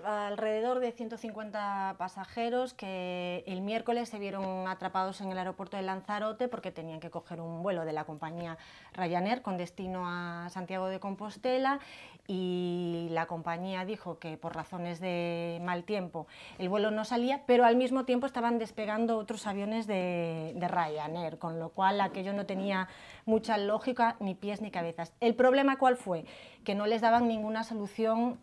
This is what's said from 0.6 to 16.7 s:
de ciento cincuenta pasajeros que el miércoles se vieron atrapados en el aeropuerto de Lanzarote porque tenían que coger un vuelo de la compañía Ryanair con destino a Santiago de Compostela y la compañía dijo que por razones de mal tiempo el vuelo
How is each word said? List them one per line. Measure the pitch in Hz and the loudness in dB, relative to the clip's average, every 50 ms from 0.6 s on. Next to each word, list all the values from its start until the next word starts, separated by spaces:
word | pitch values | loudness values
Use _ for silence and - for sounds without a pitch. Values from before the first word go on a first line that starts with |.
| 220 247 254 254 | 2 2 2 2
de | 254 240 | 0 0
ciento | 233 - 233 220 226 - | -2 -4 -6 -8 -6 -8
cincuenta | - 226 202 208 220 214 202 214 208 202 202 196 190 190 196 190 | -8 -8 -8 -8 -8 -6 -4 -4 -2 -2 0 0 -2 -2 -2 -4
pasajeros | 180 185 - 196 190 - - 233 233 233 233 247 254 254 254 | -6 -6 -6 -8 -12 -8 -4 -2 -2 0 2 0 0 -2 -4
que | - - 190 190 185 180 180 180 180 180 180 175 180 - - | -8 -8 -6 -6 -4 -4 -4 -4 -2 -2 -2 -4 -4 -4 -6
el | 190 185 | -6 -4
miércoles | 190 202 220 226 226 - 233 240 240 226 | -2 -2 -2 -2 0 0 0 0 -2 -4
se | - 214 | -6 -6
vieron | 202 196 196 196 196 190 185 185 185 190 | -6 -6 -4 -4 -4 -2 -2 -2 -2 -4
atrapados | 185 185 185 185 - 190 190 190 190 - | -4 -4 -4 -2 0 0 0 0 -2 -4
en | 202 190 | -6 -4
el | 190 185 | -2 -2
aeropuerto | 180 185 185 - 196 180 - 202 | -2 -4 -4 -6 -8 -8 -6 -4
de | 190 | -4
Lanzarote | 190 190 190 185 - 208 208 208 214 220 214 247 247 | -2 -4 -4 -4 -4 -2 -2 -2 -2 -2 -2 -2 -2
porque | 247 208 - 190 180 | -2 -4 -6 -8 -8
tenían | - 160 160 160 160 | -6 -8 -8 -8 -8
que | 160 170 | -10 -8
coger | - 170 - - 180 165 | -8 -10 -8 -8 -10 -8
un | 165 165 165 165 175 | -8 -8 -6 -2 -2
vuelo | 202 190 170 160 | 0 0 0 0
de | 160 156 | -2 -2
la | 156 156 | -2 -4
compañía | 156 156 147 165 160 160 170 170 170 165 160 - - - - - - | -6 -8 -8 -8 -8 -6 -6 -6 -8 -8 -10 -14 -18 -20 -20 -20 -14
Ryanair | - - 185 170 170 175 180 202 233 262 | -6 -4 -2 0 2 2 2 2 2 0
con | 254 208 190 | 0 -4 -4
destino | 175 175 175 - - 190 185 185 185 180 | -4 -4 -6 -8 -8 -6 -6 -4 -4 -4
a | 175 175 175 175 175 170 170 170 180 | -4 -4 -4 -4 -6 -6 -8 -8 -8
Santiago | - 196 180 165 190 185 190 190 | -8 -8 -6 -4 -4 -2 -2 -2
de | 190 185 | -4 -4
Compostela | - 202 196 190 208 214 202 - - 254 254 262 269 262 277 285 - - - - - - - - _ - | -4 -6 -6 -6 -8 -10 -8 -4 0 2 2 4 4 2 2 0 -2 -8 -16 -18 -18 -20 -20 -16 _ -6
y | 185 185 185 180 180 180 180 180 175 175 180 175 170 170 170 170 | -2 -2 0 0 0 0 0 0 0 0 -2 -2 -2 -2 -2 -2
la | 165 165 165 | -2 -2 -2
compañía | 170 175 165 160 170 170 165 180 190 190 185 185 | -2 -4 -4 -4 -4 -4 -4 -4 -4 -4 -4 -4
dijo | 185 214 190 - 180 165 165 | -4 -6 -6 -6 -8 -10 -8
que | - 165 156 | -8 -10 -8
por | 156 - 170 165 | -8 -8 -6 -6
razones | 165 160 - - 180 175 175 175 160 | -6 -8 -8 -8 -6 -4 -4 -6 -4
de | 175 185 175 175 170 170 170 170 170 170 170 170 175 | -4 -2 0 0 0 0 0 -2 -2 -4 -4 -4 -2
mal | 180 180 175 175 | -2 -2 -2 -2
tiempo | - 214 202 185 170 - 165 151 - - - - - - - | -2 -2 -2 -2 -4 -6 -8 -10 -10 -14 -18 -18 -16 -8 -4
el | 185 | -2
vuelo | 180 | 0